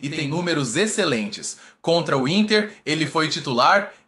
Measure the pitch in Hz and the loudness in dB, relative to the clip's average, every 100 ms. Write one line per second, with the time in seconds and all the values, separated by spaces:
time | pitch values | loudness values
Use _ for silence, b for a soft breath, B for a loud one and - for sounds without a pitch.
0 | 143 151 143 165 175 156 131 131 214 214 | -8 -6 -4 -2 -2 -2 -2 0 0 0
1 | 175 117 101 - - - B B - 165 | 0 -2 -4 -8 -12 -14 B B 0 0
2 | 156 139 127 190 214 214 208 B 143 156 | 2 0 2 2 2 2 0 B -4 -2
3 | 156 160 156 151 139 120 147 196 202 B | 0 0 -2 -2 -2 2 4 4 2 B